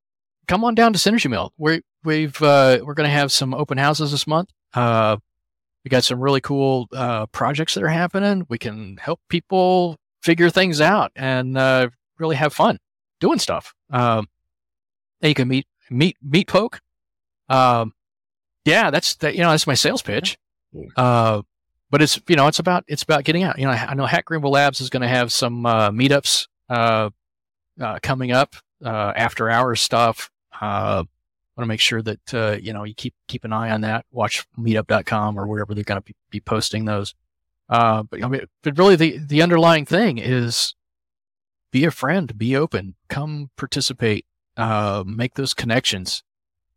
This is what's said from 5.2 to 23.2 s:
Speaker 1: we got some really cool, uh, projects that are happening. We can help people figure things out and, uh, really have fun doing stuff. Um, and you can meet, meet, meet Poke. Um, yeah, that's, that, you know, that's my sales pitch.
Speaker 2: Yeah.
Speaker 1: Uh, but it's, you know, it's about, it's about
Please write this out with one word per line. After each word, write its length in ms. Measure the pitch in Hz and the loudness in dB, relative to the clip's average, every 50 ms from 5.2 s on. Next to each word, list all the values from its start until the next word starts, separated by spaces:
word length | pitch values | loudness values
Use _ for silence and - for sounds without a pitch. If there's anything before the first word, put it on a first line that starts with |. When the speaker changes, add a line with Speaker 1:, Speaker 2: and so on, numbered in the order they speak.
| _ _ _ _ _ _ _ _ _ _ _ _ - | _ _ _ _ _ _ _ _ _ _ _ _ -6
Speaker 1:
we 40 | - | 0
got 160 | 131 127 120 | 0 0 0
some 160 | - 127 123 | 0 -2 -2
really 200 | 131 139 139 135 | 0 0 0 0
cool, 480 | - - 143 139 135 135 131 127 123 - | 0 -2 -2 0 0 0 0 0 -2 -6
uh, 340 | - 131 127 120 117 110 107 | -8 -6 -4 -4 -4 -4 -6
projects 480 | - - - - 127 143 147 160 - - | -6 -6 -4 -4 -2 -2 -2 -4 -4 -4
that 80 | - | -2
are 60 | - 156 | -2 -2
happening. 580 | 160 165 175 175 - 190 202 202 202 190 175 - | 0 0 -2 -2 -2 -2 0 0 -2 -2 -4 -6
We 100 | 117 113 | -8 -8
can 400 | - 120 104 110 107 95 98 92 | -8 -10 -10 -10 -14 -16 -16 -12
help 220 | - - 170 - _ - | -8 -8 -8 -8 _ -4
people 680 | - 175 - - 196 185 185 180 185 185 180 170 156 - _ _ _ _ | -4 -4 -4 -2 0 2 2 4 4 2 0 -2 -6 -12 _ _ _ _
figure 280 | - 170 170 165 175 175 | 0 0 4 4 4 4
things 300 | 165 185 190 185 160 143 | 4 4 2 2 2 2
out 300 | 151 170 202 208 131 - - | 2 4 4 2 0 -2 -4
and, 400 | - 135 131 131 127 127 127 131 135 | -6 -4 -2 -2 -2 -2 -2 0 0
uh, 300 | 131 131 131 131 127 120 - _ _ _ _ - | 2 4 4 2 2 0 -4 _ _ _ _ -6
really 180 | 165 160 156 | -4 -4 -2
have 160 | 131 156 147 | 0 0 0
fun 260 | - - 170 226 226 - _ _ _ _ _ _ _ - | 2 2 2 2 2 -2 _ _ _ _ _ _ _ -2
doing 200 | 165 180 330 233 | 0 0 2 0
stuff. 360 | - - 85 - - - _ _ _ - | -2 -4 -4 -6 -8 -12 _ _ _ -4
Um, 380 | 139 123 123 120 113 110 107 - _ _ _ _ _ _ _ _ _ _ _ _ _ _ _ _ _ - | 0 2 2 2 2 0 -2 -6 _ _ _ _ _ _ _ _ _ _ _ _ _ _ _ _ _ -2
and 80 | - 156 | 0 0
you 60 | 143 | 2
can 140 | - 127 123 | 2 0 0
meet, 180 | 131 135 - _ _ _ _ - | 0 -2 -4 _ _ _ _ -6
meet, 260 | 123 123 156 180 - _ | -2 0 0 0 0 _
meet 240 | - 143 139 185 - | -6 0 0 0 2
Poke. 340 | - - 185 214 247 - - _ _ _ _ _ _ _ _ _ _ _ _ _ - | 2 0 0 0 0 -6 -12 _ _ _ _ _ _ _ _ _ _ _ _ _ 0
Um, 440 | 131 131 127 123 123 117 113 113 - _ _ _ _ _ _ _ _ _ _ _ _ _ - | 2 4 4 4 4 2 0 -4 -8 _ _ _ _ _ _ _ _ _ _ _ _ _ 0
yeah, 260 | 202 160 214 220 165 | 2 4 4 4 2
that's, 240 | 139 170 - - - | 2 0 0 -2 -6
that, 200 | - 165 151 110 | -2 -4 -4 0
you 60 | 190 | 2
know, 80 | 170 170 | 2 4
that's 180 | 151 156 - 156 | 4 2 2 0
my 60 | 131 | 0
sales 280 | - - 147 - - | 0 0 0 0 -2
pitch. 340 | - - 104 123 175 190 - _ _ _ _ _ _ _ | -4 -4 -4 -4 -4 -4 -8 _ _ _ _ _ _ _
Speaker 2:
Yeah. 140 | - - - - - | -18 -18 -14 -8 -2
Speaker 1:
Uh, 460 | 131 127 123 120 120 113 113 110 104 - _ _ _ _ _ _ _ _ - | 0 2 4 4 4 4 2 2 -2 -4 _ _ _ _ _ _ _ _ 0
but 140 | - 147 | 2 2
it's, 180 | 151 143 - - _ | 4 2 0 -2 _
you 80 | - 175 | 2 4
know, 140 | 147 139 151 | 6 6 4
it's 100 | - - | 4 2
about, 260 | 165 185 180 175 - - | 0 0 0 0 -2 -6
it's 160 | 151 - - | -8 -6 -2
about 180 | - 156 143 | 0 0 0